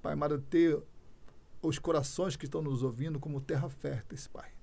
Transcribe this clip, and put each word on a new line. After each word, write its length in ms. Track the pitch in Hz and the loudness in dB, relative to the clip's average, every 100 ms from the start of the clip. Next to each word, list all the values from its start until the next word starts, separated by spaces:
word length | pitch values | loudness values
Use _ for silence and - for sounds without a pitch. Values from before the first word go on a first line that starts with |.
Pai 140 | - | -2
amado, 240 | 147 147 143 | 0 2 0
ter 420 | 135 165 170 151 - - - - - - - - | 4 6 8 6 0 -18 -18 -16 -16 -16 -14 -4
os 180 | 160 139 | -2 0
corações 580 | - 156 135 - 185 143 | 2 2 2 0 0 0
que 100 | 143 | -4
estão 160 | 160 | -2
nos 200 | 151 127 | 0 0
ouvindo 380 | 127 117 156 151 | 0 0 -2 -2
como 200 | 156 143 | -4 -6
terra 280 | 135 143 160 | 0 0 0
férteis, 580 | - 143 131 - - - | -4 -4 -4 -6 -10 -10
Pai. 240 | - - - | -10 -12 -14